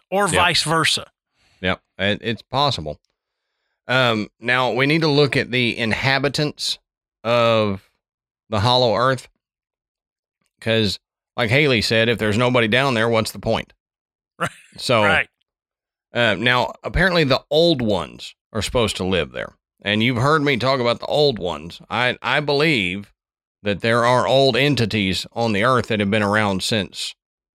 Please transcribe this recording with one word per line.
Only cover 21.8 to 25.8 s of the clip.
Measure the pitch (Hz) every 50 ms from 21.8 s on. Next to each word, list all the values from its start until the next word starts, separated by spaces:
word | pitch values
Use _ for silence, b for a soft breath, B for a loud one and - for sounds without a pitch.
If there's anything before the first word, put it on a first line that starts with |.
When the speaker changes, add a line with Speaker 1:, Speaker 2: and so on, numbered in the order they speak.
| - _
Speaker 2:
I, | - 110 123 123 113 -
I | - 117 127 143
believe | 151 135 143 139 151 165 156 117 95 90 90 101 101 - _ _ _ _ _ _ _ _ _ _
that | - 104 101 82
there | - 117 117 120 117
are | 120 127 123 104 90
old | 123 135 139 - 110 120
entities | 139 147 143 117 117 101 101 110 101 95 92 - - - -
on | 113 117 113 107
the | 95 107
earth | 127 131 120